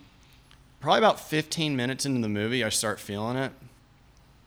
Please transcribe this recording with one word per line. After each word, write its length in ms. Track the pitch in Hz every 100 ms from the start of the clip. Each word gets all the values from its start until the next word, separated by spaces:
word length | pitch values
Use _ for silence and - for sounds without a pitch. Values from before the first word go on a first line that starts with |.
| - - - - - - - -
probably 180 | 143 214
about 220 | 214 202
fifteen 560 | - 156 151 - 151 135
minutes 300 | 123 131 143
into 140 | 127
the 80 | 110
movie, 340 | 104 110 127
I 40 | 110
start 300 | - 110 98
feeling 360 | - 101 110 127
it. 160 | 135 - - - - - - - - -